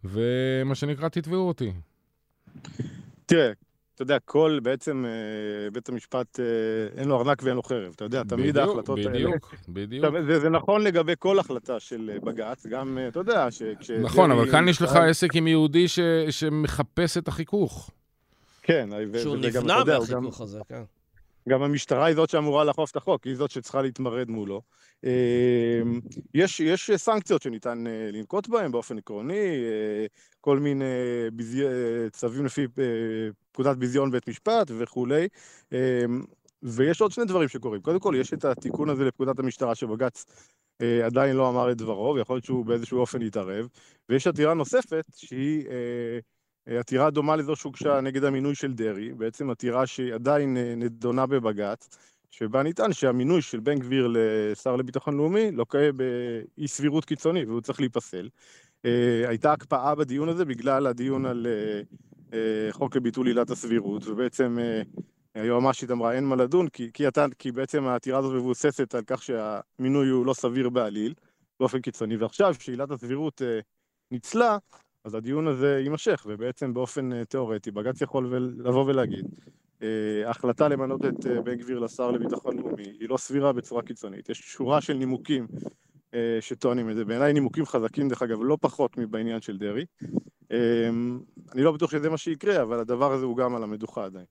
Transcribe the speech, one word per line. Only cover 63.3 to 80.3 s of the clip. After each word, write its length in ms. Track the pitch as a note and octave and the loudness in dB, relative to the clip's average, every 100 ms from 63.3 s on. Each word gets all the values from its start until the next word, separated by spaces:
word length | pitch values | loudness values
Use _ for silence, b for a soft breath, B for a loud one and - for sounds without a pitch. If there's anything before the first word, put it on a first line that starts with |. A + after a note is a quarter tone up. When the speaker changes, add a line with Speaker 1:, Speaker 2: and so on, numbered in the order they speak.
| A#2+ A#2+ | 2 0
Speaker 2:
הסבירות, 560 | B2 A2+ A2+ G2+ G#2 G2+ | -2 0 0 0 -6 -6
ובעצם, 520 | G#2+ B2 - B2+ A#2+ | -2 -2 0 0 2
אה, 220 | A#2 A2 G#2 - - _ _ | -2 -2 -6 -12 -16 _ _
היועמ"שית 560 | A2+ A2 A#2+ C3 C3 A#2+ | -6 0 4 4 2 -2
אמרה, 220 | B2 A#2 | 0 0
"אין 120 | B2 | 0
מה 120 | C#3 B2+ | 0 2
לדון", 320 | B2+ F3 E3+ | 4 4 2
כי, 220 | - A#2 | -2 -12
כי 140 | - C#3+ | 0 0
אתה, 180 | B2+ D3 A#2+ | 2 0 0
כי 140 | C3+ | -8
בעצם 340 | A#2+ C3+ D3+ C3+ | -6 -2 -2 0
העתירה 320 | B2 C3 C3 | -2 0 0
הזאת 160 | C3+ | 0
מבוססת 600 | C3 B2+ B2 D3+ - B2+ | 0 0 2 0 0 -2
על 80 | B2 A2 | -2 -4
כך 160 | C3 | -6
שהמינוי 840 | - A#2 G#2+ G#2 - _ C3 C#3+ C3+ | -4 -4 -4 -6 -10 _ 0 2 4
הוא 180 | C3 B2 | 4 2
לא 80 | |
סביר 340 | B2 B2+ B2 B2 | 0 0 0 0
בעליל, 460 | B2 A2 G2+ A2 D#3+ _ _ _ _ | 2 0 -2 -4 -6 _ _ _ _
באופן 200 | B2+ C3 | 0 0
קיצוני, 360 | B2 - A2 A2 | -6 -6 -6 -2
ועכשיו 380 | A2 - G3 | -4 2 2
שעילת 360 | D#3 - B2 C#3 | 2 -6 -8 -6
הסבירות, 520 | C#3 A#2+ C3+ D#3 - | -8 -6 -4 -4 -4
אה, 180 | B2+ A2+ G#2 _ _ _ _ | -4 -4 -6 _ _ _ _
ניצלה, 480 | B2 - A3 A#3+ G#3 _ b b _ | -12 -4 2 2 2 _ b b _
אז 100 | A2 | -10
הדיון 320 | A2 A2 C#3+ D#3+ | -8 -4 -2 0
הזה 340 | C3+ C#3 C#3 | 2 2 2
יימשך, 440 | C3+ D#3 - F#3 G#2+ | -2 -2 -2 -2 -4
ובעצם 460 | G#2 A#2+ B2 C#3 | -8 -8 -6 -6
באופן, 380 | A#2+ B2+ - C3 | -4 -4 -4 -6
אה, 120 | A#2+ | -6
תיאורטי, 460 | A#2 C3+ A#2+ A2 A2+ | -6 -4 -4 -4 -6
בג"ץ 300 | G2+ G#2+ C3 | -6 -6 -4
יכול 260 | D3 C#3 B2+ | -2 -2 -2
ול-, 280 | B2+ B2+ - | -4 -4 -4
לבוא 260 | A#2+ B2+ | 0 2
ולהגיד, 420 | C3+ C3+ A#2+ - - - B B B _ | 4 2 0 -4 -10 -14 B B B _
אה, 60 | A2 A2 G#2+ G#2+ | -6 -2 -2 -2
"ההחלטה 420 | A2 | -4